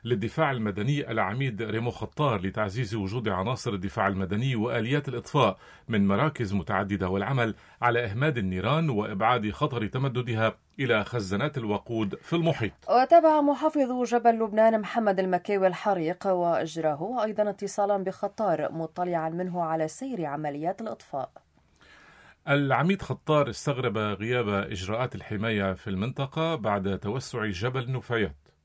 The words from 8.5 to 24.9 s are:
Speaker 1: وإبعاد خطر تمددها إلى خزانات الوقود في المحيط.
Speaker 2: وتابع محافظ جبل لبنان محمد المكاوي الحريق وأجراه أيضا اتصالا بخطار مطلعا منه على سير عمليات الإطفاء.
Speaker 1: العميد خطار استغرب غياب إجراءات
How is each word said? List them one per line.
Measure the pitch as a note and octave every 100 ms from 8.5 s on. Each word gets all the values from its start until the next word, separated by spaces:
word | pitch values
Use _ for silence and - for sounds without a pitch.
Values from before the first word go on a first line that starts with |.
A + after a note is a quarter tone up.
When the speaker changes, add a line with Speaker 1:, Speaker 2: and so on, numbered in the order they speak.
| F#2 G2 D3+ D#3+
Speaker 1:
وإبعاد | G#2 G#2 G2 A2 B2 G#2+
خطر | - D3 A#2+ G#2+
تمددها | C3 C#3 B2 B2 A2 A2 - _ -
إلى | B2+ A2
خزانات | G2+ A#2+ F#2+ G2+ D3 C#3
الوقود | A2 G#2 - A2+ G#2+
في | - - E3+
المحيط. | E3 - G#2 - -
Speaker 2:
وتابع | A#3 C4 E4+ D#4+ D4+
محافظ | C#4+ C4+ D#4 D4+ B3+ B3+
جبل | A#3+ A#3+ A#3
لبنان | A3+ A3 G#3+ A3 A3
محمد | G3 A#3 G#3+ F#3+
المكاوي | F#3+ F3+ - G3+ F#3+
الحريق | F3 G#3+ F#3+ D#3+ F3+ G3
وأجراه | F3+ F3 D#3+ D#3 D#3+ D#3 D3 F3+ B3
أيضا | A3 G#3+ G#3
اتصالا | G3 G3 - G3+ G3+
بخطار | F#3+ F#3 G3+ - G#3+ D#3 D3
مطلعا | E3 D#3+ - F3+ E3+ D#3+
منه | E3+ F3+ F3
على | E3 D#3+ D#3
سير | - C4+ A#3
عمليات | D#3 C#3+ D3+ C#3+ E3 F#3+
الإطفاء. | A3+ A3+ - C#3+ B2+ - _ _ _ _ - - - - - _ -
Speaker 1:
العميد | C#3+ C#3+ B2 D#3 G3
خطار | - - - D3+ C#3
استغرب | G#2 - B2+ B2 G#2+
غياب | G#2+ G2 A2 B2 G#2+
إجراءات | G2 - F#2 F2+